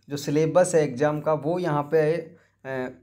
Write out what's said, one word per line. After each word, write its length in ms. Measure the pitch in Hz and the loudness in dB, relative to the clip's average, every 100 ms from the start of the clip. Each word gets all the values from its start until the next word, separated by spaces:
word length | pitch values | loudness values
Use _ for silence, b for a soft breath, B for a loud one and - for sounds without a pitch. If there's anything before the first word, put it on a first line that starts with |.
| - | -12
जो 80 | 143 | -8
सिलेबस 580 | 156 147 160 165 180 | -2 0 2 4 4
है 100 | 170 | 4
एग्जाम 360 | 147 123 147 151 | 2 0 0 0
का, 120 | 156 | -2
वो 260 | 151 147 180 | -2 -2 -2
यहाँ 240 | 170 147 | -2 -2
पे 160 | 143 160 | 0 2
है, 380 | 151 170 165 b b b | 2 0 -4 b b b
अ, 280 | 135 131 127 - | -8 -6 -8 -10